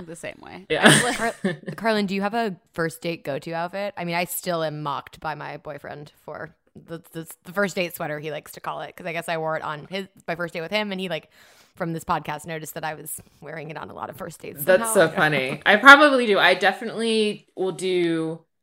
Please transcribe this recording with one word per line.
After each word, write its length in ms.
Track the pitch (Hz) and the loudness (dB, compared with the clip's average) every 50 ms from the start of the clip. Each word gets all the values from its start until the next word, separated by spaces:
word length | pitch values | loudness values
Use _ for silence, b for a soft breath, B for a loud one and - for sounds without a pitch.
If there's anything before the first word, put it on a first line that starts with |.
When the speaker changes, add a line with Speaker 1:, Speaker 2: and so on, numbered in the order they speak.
| 180 | -14
Speaker 1:
the 100 | 165 170 | -14 -16
same 240 | - - - - - | -14 -14 -14 -14 -14
way. 240 | - 65 - - 190 - | -18 -18 -18 -12 -6 -4
Speaker 2:
Yeah. 180 | 156 - 190 214 | 0 6 6 8
Speaker 1:
I'm 140 | 147 - - | 8 8 4
like 140 | 240 262 | 2 -2
Speaker 3:
Car-, 360 | - 226 233 - - - 190 165 - - - - | -2 -4 -4 -4 -4 -4 -4 -4 -4 -10 -14 -10
Carlin, 320 | - 196 226 220 208 208 | -4 0 0 2 2 0
do 80 | 185 196 | 0 -2
you 60 | 196 196 | -2 -2
have 100 | 202 220 | -2 -2
a 220 | 233 233 208 175 - _ _ - | -2 -2 -4 -6 -8 _ _ -6
first 280 | - 165 165 - - | -4 -4 -4 -4 -6
date 220 | - 170 170 - - | -6 -6 -6 -6 -6
go-to 280 | 147 139 127 - 165 165 | -8 -8 -6 -8 -8 -8
outfit? 400 | 165 170 180 196 196 202 202 - | -6 -6 -6 -6 -6 -8 -8 -8
I 100 | - 175 | -8 -6
mean, 100 | 175 170 | -4 -2
I 80 | 175 180 | -2 -2
still 380 | - - - - 180 175 165 160 | -4 -6 -8 -4 -4 -2 -2 -2
am 180 | 156 151 151 | -4 -4 -6
mocked 380 | 151 147 139 123 - - - - | -6 -6 -6 -6 -8 -12 -16 -12
by 160 | - 156 147 | -10 -8 -8
my 220 | 147 143 143 143 | -8 -10 -12 -12
boyfriend 540 | 147 - 156 143 147 - - 143 147 147 147 _ _ - | -14 -14 -14 -14 -14 -14 -14 -14 -14 -16 -20 _ _ -18
for 300 | - 151 - - - _ _ _ _ - | -14 -14 -12 -14 -14 _ _ _ _ -20
the, 240 | - - - 165 165 - - | -20 -16 -14 -14 -14 -14 -14
the, 160 | - 165 160 - - _ - | -12 -12 -12 -12 -16 _ -16
the 80 | 185 170 | -8 -2
first 220 | 202 202 185 - | -2 -2 0 0
date 180 | 196 180 165 - | -2 -4 -4 -4
sweater, 240 | - 170 147 151 151 | -8 -8 -6 -6 -8
he 120 | 151 160 | -8 -8
likes 220 | 143 156 - - - | -10 -10 -12 -14 -18
to 60 | 180 | -12
call 220 | - 160 151 151 | -10 -10 -10 -10
it, 140 | 151 143 - | -10 -14 -14
'cause 100 | - 180 | -12 -10
I 60 | 175 160 | -8 -8
guess 160 | 170 165 - | -6 -4 -4
I 80 | 170 | -4
wore 180 | 160 160 156 156 | -2 -2 -4 -4
it 60 | 156 | -4
on 240 | - 156 151 147 151 | -6 -6 -8 -10 -10
his, 200 | - 175 196 190 - _ - - | -10 -8 -8 -8 -10 _ -14 -8
my 80 | - 170 | -8 -6
first 180 | 165 175 165 - | -4 -6 -6 -6
date 60 | 175 | -8
with 100 | 160 170 | -6 -2
him, 200 | 202 214 208 208 | -2 -2 -2 -2
and 80 | 190 185 | -4 -6
he, 100 | 190 180 | -6 -6
like, 200 | 165 156 - _ b b b b b b b b b | -6 -8 -8 _ b b b b b b b b b
from 180 | - 185 165 165 | -8 -6 -4 -4
this 100 | 160 - | -6 -2
podcast, 440 | - 175 156 156 - 151 147 - | -2 -2 -2 -2 -6 -8 -8 -8
noticed 260 | 175 165 160 156 - - | -10 -10 -10 -10 -10 -12
that 100 | - 160 | -8 -8
I 120 | 156 156 | -8 -8
was 260 | 147 151 151 - - - _ _ - | -8 -12 -12 -14 -14 -14 _ _ -20
wearing 280 | 156 147 160 165 143 160 | -16 -14 -12 -12 -12 -12
it 80 | 156 | -12
on 140 | 151 - - | -12 -12 -12
a 20 | - | -12
lot 160 | - - - | -12 -12 -12
of 60 | 151 | -10
first 240 | - 185 170 156 - | -12 -12 -14 -14 -14
dates 220 | - - - 143 147 | -14 -14 -12 -6 2
Speaker 2:
That's 180 | 190 185 190 | 2 4 4
Speaker 3:
somehow. 120 | 226 226 220 | 4 2 4
Speaker 2:
so 80 | 202 | 4
Speaker 3:
I 40 | 165 | 4
don't 260 | 160 - 196 160 151 151 | 4 4 2 2 2 2
know. 160 | 139 131 131 | 0 -2 -2
Speaker 2:
funny. 100 | 151 147 - | -4 0 4
I 100 | - 202 | 4 6
probably 500 | 208 233 277 285 294 302 294 269 254 240 | 10 12 12 12 12 12 6 6 4 4
do. 140 | 214 196 170 | 4 4 6
I 160 | 151 175 185 | 6 6 4
definitely 920 | 185 196 190 196 - 240 220 147 208 226 226 220 220 214 214 202 151 _ _ - | 6 4 2 2 0 -6 -8 -6 -4 -2 0 2 2 2 0 -2 -6 _ _ -8
will 160 | - 185 190 170 | -4 -4 -4 -4
do, 680 | 151 180 185 185 180 175 170 165 160 160 160 165 165 _ _ _ _ | -4 -2 0 2 2 2 2 0 0 -2 -4 -6 -10 _ _ _ _